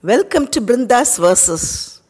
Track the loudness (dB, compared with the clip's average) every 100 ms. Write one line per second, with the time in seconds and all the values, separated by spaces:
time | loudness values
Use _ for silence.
0 | 0 0 0 -2 -2 -4 0 0 2 2
1 | 2 2 2 2 0 -2 -6 -8 -12 -18